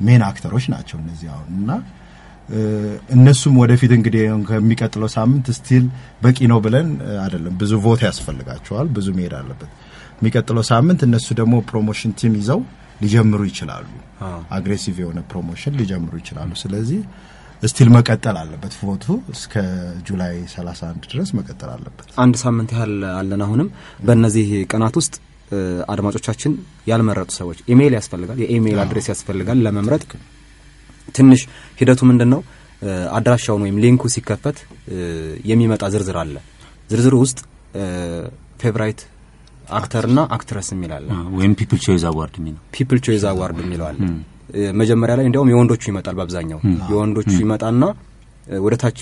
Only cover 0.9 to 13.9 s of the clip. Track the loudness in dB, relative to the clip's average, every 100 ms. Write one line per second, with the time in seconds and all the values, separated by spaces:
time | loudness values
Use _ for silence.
0.9 | -12 -12 -12 -14 -14 -10 -6 -4 -6 -8
1.9 | -18 -20 -20 -20 -20 -8 -4 -2 -2 -4
2.9 | -8 2 8 8 8 4 6 6 6 6
3.9 | 4 4 2 2 0 -2 0 2 2 -2
4.9 | -4 -4 0 2 2 0 -4 2 2 2
5.9 | -2 -14 0 2 4 4 4 4 2 0
6.9 | -4 -6 -6 -6 -6 -6 -4 0 2 4
7.9 | 4 2 -2 -8 -10 -10 -14 -8 -6 -4
8.9 | -4 -4 -4 -6 -8 -12 -14 -18 -20 -20
9.9 | -20 -20 -4 0 0 0 -2 2 4 4
10.9 | 4 2 2 0 -2 2 2 0 -2 -2
11.9 | -4 -6 -2 0 0 0 -2 -4 -12 -20
12.9 | -6 0 4 4 2 -2 -6 -10 -12 -14